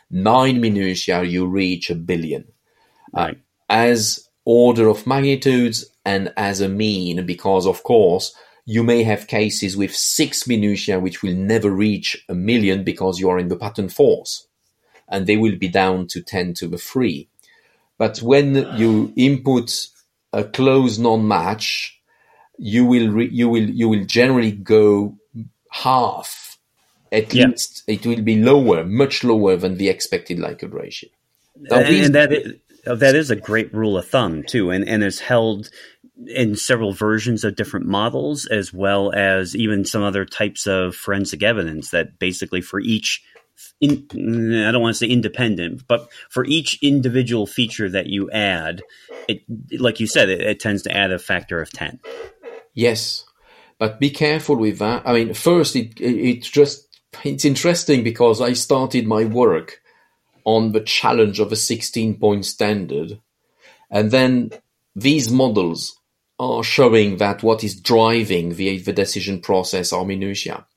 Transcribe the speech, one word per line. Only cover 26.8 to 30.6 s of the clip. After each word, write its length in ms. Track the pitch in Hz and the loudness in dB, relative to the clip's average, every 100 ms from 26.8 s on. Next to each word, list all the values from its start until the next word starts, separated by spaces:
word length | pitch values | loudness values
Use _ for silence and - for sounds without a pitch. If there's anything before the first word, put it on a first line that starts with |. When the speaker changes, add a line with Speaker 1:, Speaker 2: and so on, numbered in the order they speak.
| _ _ - | _ _ -4
Speaker 1:
At 240 | 107 107 | -2 0
Speaker 2:
Yeah. 120 | 123 127 | 4 4
Speaker 1:
least 360 | 120 - - - | 2 -6 -8 -6
it 200 | 107 117 | -4 -2
will 160 | 117 | -2
be 140 | 107 107 | 2 4
lower, 480 | 117 143 120 85 | 6 6 6 2
much 400 | 85 107 139 - | 0 0 0 0
lower 320 | 123 110 98 90 | 0 2 2 2
than 220 | 92 92 | -2 -2
the 100 | 98 | -2
expected 500 | 92 - 92 - 87 | -2 -4 -6 -6 -8
likelihood 360 | 82 85 | -8 -10